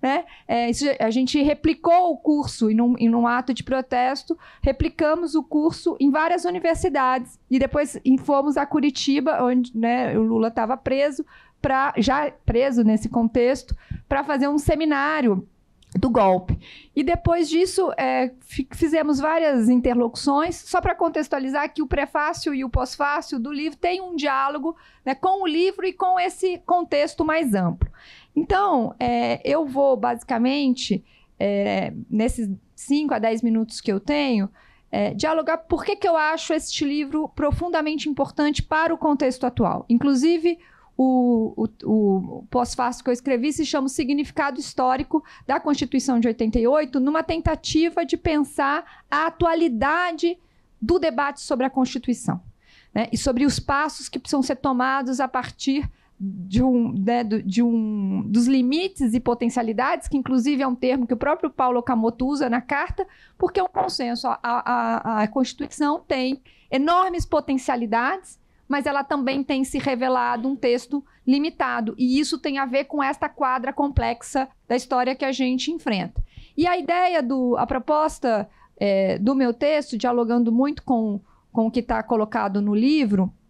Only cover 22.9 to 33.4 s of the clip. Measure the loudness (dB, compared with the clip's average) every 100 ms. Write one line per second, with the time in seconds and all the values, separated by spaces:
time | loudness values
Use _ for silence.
22.9 | -2 -2 -2 -4 -6 -6 -4 -6 -2 -2
23.9 | -2 -6 -4 -2 0 0 -2 -6 -8 -18
24.9 | _ -6 -2 0 0 0 0 0 0 -6
25.9 | -2 0 2 0 -2 -4 -4 0 0 0
26.9 | 0 0 -2 0 0 0 0 0 -2 -4
27.9 | -6 -20 -20 _ -4 0 0 2 2 0
28.9 | -2 -2 0 -2 -2 0 0 0 2 2
29.9 | 2 0 -4 -4 0 2 2 0 0 0
30.9 | -2 -4 _ _ _ -2 0 0 -2 -4
31.9 | -8 -4 0 0 -2 -6 -8 _ -20 0
32.9 | 0 2 0 0 0